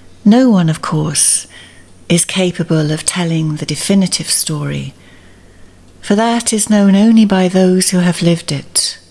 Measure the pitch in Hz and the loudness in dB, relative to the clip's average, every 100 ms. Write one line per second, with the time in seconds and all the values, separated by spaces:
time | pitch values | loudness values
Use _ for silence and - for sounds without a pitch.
0 | - - 214 233 262 196 160 160 - 156 | -20 -2 2 4 4 2 2 -2 -4 -4
1 | 151 147 - - - - - - - - | -2 -2 -2 -4 -8 -20 -20 -20 -20 -18
2 | - 170 - 190 185 175 165 160 151 156 | -2 0 0 -2 -2 -2 -2 0 0 -4
3 | - 185 170 165 156 151 147 147 - 196 | -6 -4 -2 -2 -2 -4 -6 -6 0 0
4 | 185 - - - - 151 143 143 139 - | 0 -4 -4 -4 -4 -6 -6 -8 -10 -14
5 | - - - - - - - - - - | -20 -20 -20 -20 -20 -20 -20 -20 -20 -14
6 | - 202 233 233 - 214 - 208 196 196 | -2 0 0 -2 -2 -4 0 2 4 4
7 | 220 226 208 190 185 185 185 185 180 180 | 4 4 4 2 2 2 2 2 0 0
8 | 175 165 170 165 - 143 - - - - | 0 0 0 0 -2 -8 -6 -6 -6 -10
9 | - | -20